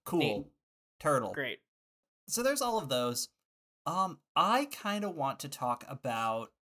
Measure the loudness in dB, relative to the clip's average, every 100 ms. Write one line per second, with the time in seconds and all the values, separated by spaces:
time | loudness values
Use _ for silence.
0 | -2 2 2 0 -6 _ _ _ _ -4
1 | 2 2 2 -4 -6 -6 _ _ _ _
2 | _ _ -6 -2 0 2 0 0 0 0
3 | 0 0 -6 _ _ _ _ _ -4 0
4 | 0 -2 _ 2 4 4 2 -4 -4 -2
5 | -2 -2 -2 -2 -8 -4 -2 -2 -4 -6
6 | -4 0 0 0 -4 _ _